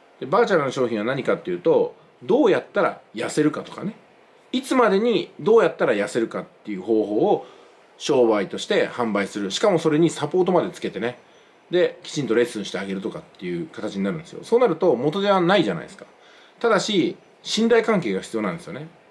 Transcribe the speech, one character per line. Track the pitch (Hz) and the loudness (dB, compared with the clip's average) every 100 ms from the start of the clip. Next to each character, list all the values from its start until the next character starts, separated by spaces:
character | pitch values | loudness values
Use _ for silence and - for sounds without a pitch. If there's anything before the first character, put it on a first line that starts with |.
| _ - | _ -14
で、 | 131 | -2
バ | 190 | 0
ー | 220 | 2
チ | |
ャ | 180 | 2
ル | |
な | 135 | 0
商 | 127 120 | 0 0
品 | 113 | 0
は | |
何 | 110 135 | -2 -2
か | 120 | -2
っ | 98 | -2
て | - | -4
い | |
う | 87 | -2
と、 | 165 131 - - _ _ | 2 2 2 -4 _ _
ど | 123 240 | 0 4
う | 247 | 4
や | 135 | 2
っ | - | 0
た | 202 | -2
ら | 143 - - | -2 -2 -12
痩 | 107 113 | -8 -4
せ | - | 0
る | 151 | 0
か | 123 | 0
と | - | -8
か | - | -10
ね、 | 190 - - _ _ _ _ | -10 -12 -18 _ _ _ _
い | 254 | -6
つ | - | 0
ま | 269 220 | 2 4
で | 196 | 4
に | 240 196 - - | 2 0 -2 -4
ど | 160 226 | 4 4
う | |
や | 170 | 4
っ | - | 2
た | 160 | 0
ら | |
痩 | 104 101 | 0 -2
せ | 127 | -2
る | 113 | -2
か | 98 | -4
っ | 90 _ | -12 _
て | - | -10
い | 98 | -6
う | |
方 | 101 110 101 | 0 0 2
法 | 107 180 | 2 2
を | 170 - - - - _ - | 2 -2 -20 -20 -20 _ -8
商 | - 135 117 | 0 4 4
売 | 107 92 | 4 0
と | 101 | -6
し | - | -2
て | 196 110 | 0 0
販 | - 117 | -2 -2
売 | 101 98 | -2 -2
す | 107 | -4
る。 | 98 | -6
し | - | 0
か | 214 | 2
も | 170 | 2
そ | 165 | 2
れ | 151 | 4
に | 170 | 2
サ | - 143 | 0 -2
ポ | 185 | 0
ー | |
ト | 180 | 2
ま | 175 | 2
で | 101 | 0
つ | - | -6
け | 104 | -8
て | 92 | -6
ね、 | 117 123 - _ _ _ - | -6 -8 -16 _ _ _ -4
で、 | 175 170 - | 0 0 -2
き | - | -10
ち | - | -6
ん | 123 | 0
と | |
レ | 113 | 2
ッ | 120 | 0
ス | 110 | -2
ン | 98 | -8
し | |
て | 92 | -8
あ | |
げ | 98 | -6
る | 95 | -6
と | 101 | -6
か | 82 | -10
っ | - - | -14 -12
て | 90 | -8
い | 87 | -6
う | 82 | -8
形 | - 104 98 | -8 -8 -4
に | |
な | 190 | -4
る | 92 | -4
ん | |
で | 160 | -10
す | |
よ。 | - | -16
そ | - 233 | 0 2
う | |
な | 240 | 2
る | 156 | 2
と | 180 | 0
元 | 117 139 190 | 2 0 0
手 | 202 | 2
は | 190 | 2
な | 170 202 | 4 2
い | |
じ | 117 | 0
ゃ | |
な | 82 | -4
い | |
で | - | -10
す | - | -18
か。 | - - - - - - | -20 -20 -20 -20 -20 -4
た | 233 | 0
だ | 196 | 0
し、 | 196 202 113 - _ _ | 2 0 0 -2 _ _
信 | - - 226 | -6 0 4
頼 | 233 | 4
関 | 220 202 | 4 0
係 | 117 | 0
が | 95 | -4
必 | - 110 | -4 -4
要 | |
な | 104 | -4
ん | 85 | -6
で | |
す | - | -10
よ | |
ね。 | 120 160 - _ | -14 -14 -20 _